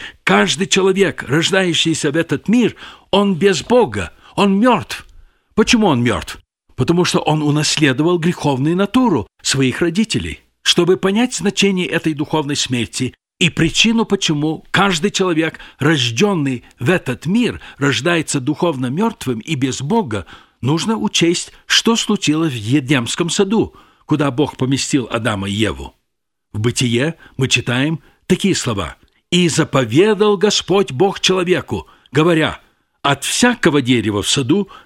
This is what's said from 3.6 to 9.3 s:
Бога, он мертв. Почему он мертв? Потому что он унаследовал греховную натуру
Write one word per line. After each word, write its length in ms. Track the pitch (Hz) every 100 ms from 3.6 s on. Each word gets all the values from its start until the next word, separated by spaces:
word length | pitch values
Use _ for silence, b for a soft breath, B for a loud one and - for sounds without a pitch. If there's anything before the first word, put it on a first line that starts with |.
Бога, 480 | - 247 180 104 82 b b -
он 240 | 196 196
мертв. 460 | 254 208 - - - - - _ _
Почему 340 | - 214 240 208
он 140 | 127
мертв? 360 | 120 92 - - _ _ _ -
Потому 280 | 127 170
что 140 | 170 175
он 240 | - 156
унаследовал 760 | 147 147 143 - 151 127 160 180
греховную 560 | 160 - 151 131 147 175
натуру 500 | 202 262 247 143 95